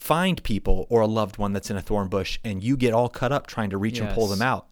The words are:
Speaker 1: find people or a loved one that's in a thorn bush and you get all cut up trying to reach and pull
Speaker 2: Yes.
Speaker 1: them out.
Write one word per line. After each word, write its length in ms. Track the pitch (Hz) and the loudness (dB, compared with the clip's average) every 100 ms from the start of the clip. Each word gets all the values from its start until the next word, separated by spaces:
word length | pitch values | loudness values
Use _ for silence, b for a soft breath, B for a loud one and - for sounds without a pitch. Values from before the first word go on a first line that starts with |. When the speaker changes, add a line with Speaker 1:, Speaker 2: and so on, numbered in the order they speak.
Speaker 1:
find 420 | - 156 185 170 | 0 2 2 0
people 420 | - 101 - 104 113 | 0 0 2 2 4
or 120 | 117 | 4
a 60 | 110 | 4
loved 300 | 110 104 101 | 2 -2 -2
one 120 | 101 | -2
that's 200 | 101 - | -2 -4
in 60 | 101 | -6
a 40 | |
thorn 280 | - 104 95 | -2 -2 0
bush 300 | 98 92 - | -2 -2 -4
and 200 | 110 95 | -6 -4
you 140 | 107 135 | -2 2
get 160 | 123 | 2
all 160 | 113 120 | 2 0
cut 220 | - 123 | -2 -2
up 160 | 139 - | -2 -4
trying 240 | - 104 | -6 -4
to 60 | 98 | -2
reach 220 | 107 117 | -2 -2
and 100 | 104 | -2
pull 140 | 101 107 | 0 0
Speaker 2:
Yes. 80 | 98 | 0
Speaker 1:
them 40 | 127 | 0
out. 200 | 104 - | -2 -4